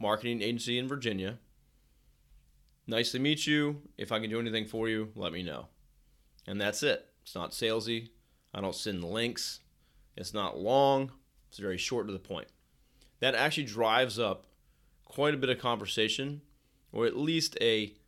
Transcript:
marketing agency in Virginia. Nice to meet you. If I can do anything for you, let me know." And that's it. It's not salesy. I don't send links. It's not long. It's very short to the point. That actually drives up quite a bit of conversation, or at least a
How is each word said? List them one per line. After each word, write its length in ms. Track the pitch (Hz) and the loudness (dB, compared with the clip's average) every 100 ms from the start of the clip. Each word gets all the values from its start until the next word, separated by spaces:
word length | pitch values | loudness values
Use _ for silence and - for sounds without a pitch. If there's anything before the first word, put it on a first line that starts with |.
marketing 420 | 104 107 120 117 | 0 0 0 -2
agency 340 | 104 120 120 123 | 0 -2 -2 -2
in 120 | 131 | -2
Virginia. 500 | 143 117 98 95 120 _ _ _ _ _ _ _ _ _ - _ _ _ _ | -4 -2 -2 -4 -8 _ _ _ _ _ _ _ _ _ -20 _ _ _ _
Nice 280 | - 113 117 | -4 0 0
to 80 | 127 | 0
meet 260 | 143 151 151 | 0 2 2
you. 360 | 151 147 147 - - | 2 2 -2 -10 -12
If 140 | - | -4
I 80 | 110 | -2
can 100 | 110 | -2
do 120 | 113 | -2
anything 260 | 117 110 107 | -2 -2 -4
for 220 | 113 113 | -2 0
you, 240 | 110 107 | 0 -4
let 180 | 107 90 | -6 -6
me 120 | 82 | -4
know." 240 | 90 65 - _ _ _ _ _ _ _ - | -6 -8 -12 _ _ _ _ _ _ _ -8
And 120 | 98 | -2
that's 220 | 101 - | -2 2
it. 240 | 147 - - _ | 0 0 -4 _
It's 140 | - 92 | -14 -8
not 160 | 82 | -8
salesy. 560 | - 113 113 107 113 113 _ _ _ _ | -2 0 0 -2 -4 -6 _ _ _ _
I 80 | - | -6
don't 140 | 95 | -4
send 300 | 90 107 95 | -4 -4 -4
links. 560 | 85 107 117 - - - _ _ _ _ _ - | -4 -2 -2 -2 -6 -8 _ _ _ _ _ -14
It's 180 | 95 | -6
not 240 | 107 95 - | -2 -2 -2
long. 540 | 98 135 139 135 135 - _ _ _ | 2 6 6 4 0 -8 _ _ _
It's 100 | - | -8
very 200 | 98 90 | -4 -2
short 300 | - 123 104 | -2 -2 -2
to 40 | |
the 60 | 95 | -6
point. 300 | - 87 - _ _ _ _ _ _ _ | -8 -10 -10 _ _ _ _ _ _ _
That 160 | 131 120 | 2 4
actually 280 | 147 156 | 2 2
drives 540 | 127 104 113 117 131 104 | -2 2 4 6 4 2
up 280 | 110 - - _ _ _ _ _ | -2 -2 -8 _ _ _ _ _
quite 300 | - - 147 | -10 0 2
a 40 | 143 | 2
bit 120 | 127 | 2
of 100 | 123 | 0
conversation, 800 | 123 113 101 - 110 - 139 147 - _ _ _ _ | 0 0 0 2 2 2 -4 -8 -14 _ _ _ _
or 160 | 107 117 | 0 2
at 100 | - | 2
least 400 | 151 165 - - | 2 2 0 2
a 340 | 113 110 104 - | 4 4 0 -8